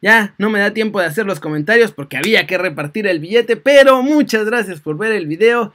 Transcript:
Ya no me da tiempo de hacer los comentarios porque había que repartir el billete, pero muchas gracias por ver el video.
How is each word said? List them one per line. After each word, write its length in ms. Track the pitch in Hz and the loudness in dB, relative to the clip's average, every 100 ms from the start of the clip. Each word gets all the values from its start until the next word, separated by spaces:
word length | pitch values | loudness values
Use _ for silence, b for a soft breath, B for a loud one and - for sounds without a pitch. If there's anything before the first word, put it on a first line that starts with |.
Ya 340 | 190 226 202 - | 2 2 2 -4
no 120 | 208 | -2
me 100 | 208 | 0
da 140 | 202 | -2
tiempo 260 | 214 220 202 | -2 -4 -2
de 80 | 170 | -2
hacer 180 | 151 196 | -2 -4
los 140 | 170 | -6
comentarios 520 | 156 151 147 226 226 | -6 -6 0 2 2
porque 260 | - 139 131 | -2 -8 -6
había 280 | 170 214 160 | 0 0 0
que 120 | 185 | -2
repartir 500 | 180 151 147 220 202 | -4 -6 -8 -4 -2
el 120 | 170 | -2
billete, 360 | 165 226 233 226 | 0 -2 0 -2
pero 480 | 262 285 269 262 | 4 6 6 4
muchas 420 | 262 302 269 220 214 | 2 0 0 -2 -2
gracias 340 | 240 190 170 | -2 -4 -8
por 180 | 156 151 | -8 -6
ver 160 | 220 | -2
el 120 | 214 160 | -4 -4
video. 480 | 165 220 240 214 | 0 2 2 -4